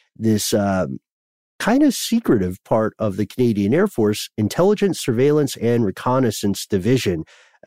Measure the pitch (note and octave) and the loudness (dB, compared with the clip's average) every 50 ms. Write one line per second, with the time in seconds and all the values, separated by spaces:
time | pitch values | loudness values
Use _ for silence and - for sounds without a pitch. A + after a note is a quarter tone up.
0 | _ _ _ - A2 A2 A2 G#2 - - - G#2+ G2+ G2+ G2 F#2 F2 C#2+ C2 - | _ _ _ -4 0 0 0 0 0 0 0 0 0 0 0 0 -2 -4 -6 -10
1 | _ _ _ _ _ _ _ _ _ _ _ - - F#3+ A3+ C#4 D4+ C#4+ - - | _ _ _ _ _ _ _ _ _ _ _ -6 -2 0 2 4 4 2 0 0
2 | - - A3+ A#3 - - D#3+ G#2+ F#2 F2+ F#2 - _ - B2+ A2+ A2 G#2 - - | -2 -2 -2 0 2 2 2 2 2 -2 -4 -6 _ -2 0 0 0 0 -2 -2
3 | A2 G#2+ F#2 G2 G#2+ - - - B2 A#2 A2 G2 G2+ G2+ A#2+ E3 G#3 G#3 - - | -4 -4 -2 -4 -6 -4 -2 0 0 0 2 0 0 0 2 2 0 0 0 0
4 | A2 G#2 G#2+ - - - _ - G#2+ G2+ - - E3+ G3+ G#3 G3+ G3+ G3 D#3+ - | 0 0 0 -2 -6 -8 _ -4 -4 -2 0 2 2 2 2 2 0 -2 -2 -2
5 | - - A#2 A2+ C3 D3 D3 D3+ D3 B2 - - G#2+ A#2 A#2+ A#2 A#2 F#2+ F#2 - | -4 -2 0 2 2 2 2 2 0 -2 -4 -2 -2 0 2 2 0 0 -2 -4
6 | - B2+ B2 C3 C3 A2+ G#2 - - G2+ G2 - - - - G2 F2 A2 C3 B2+ | -2 0 0 2 2 0 -2 -2 -2 -2 -2 -4 -4 -4 -4 -2 0 2 0 0
7 | - G#2+ F2+ D#2+ D#2+ - - - - _ _ _ _ | 0 -2 -4 -4 -6 -10 -16 -20 -20 _ _ _ _